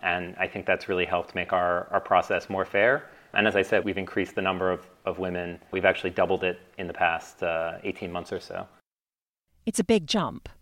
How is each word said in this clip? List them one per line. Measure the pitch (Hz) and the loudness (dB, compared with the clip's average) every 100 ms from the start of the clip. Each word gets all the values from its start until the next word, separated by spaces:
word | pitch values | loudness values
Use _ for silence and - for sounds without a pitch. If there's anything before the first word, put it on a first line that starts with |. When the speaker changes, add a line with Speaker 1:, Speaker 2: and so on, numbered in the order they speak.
Speaker 1:
And | 90 87 87 92 | 0 -2 -4 -4
I | 90 | -4
think | 104 92 | -4 0
that's | 90 - | 0 2
really | 92 85 | 0 2
helped | 90 85 95 | 0 -2 -6
make | 87 | 0
our, | 92 90 87 90 | 0 2 0 0
our | 98 | -2
process | - 92 - 92 - | 4 4 4 0 0
more | 95 | -4
fair. | 92 101 110 139 - - - | 0 2 4 2 -2 -20 -6
And | 101 107 | 2 4
as | 98 | 4
I | |
said, | 92 107 | 4 2
we've | 92 95 | 2 -4
increased | 92 - 90 - | -4 -2 -2 0
the | |
number | 95 92 92 | -2 0 0
of, | 90 - _ - | -2 -6 _ -8
of | 87 | -4
women. | 92 90 87 87 - | -4 -4 -6 -10 -6
We've | 95 92 | 2 4
actually | 90 92 | 2 -2
doubled | 87 90 92 92 | 0 2 2 0
it | 87 - - | -4 -10 -10
in | 90 | -8
the | |
past, | 85 87 82 - - | 0 0 0 -8 -6
uh, | 87 82 82 - | -4 -2 -4 -6
eighteen | - 92 92 | -8 -8 -8
months | 87 87 | -8 -8
or | 95 | -10
so. | - 50 - _ _ _ _ _ _ _ _ _ - | -8 -12 -12 _ _ _ _ _ _ _ _ _ -6
Speaker 2:
It's | - | -2
a | |
big | 202 226 156 | 2 2 2
jump. | 220 147 - - - | -2 -2 -6 -14 -20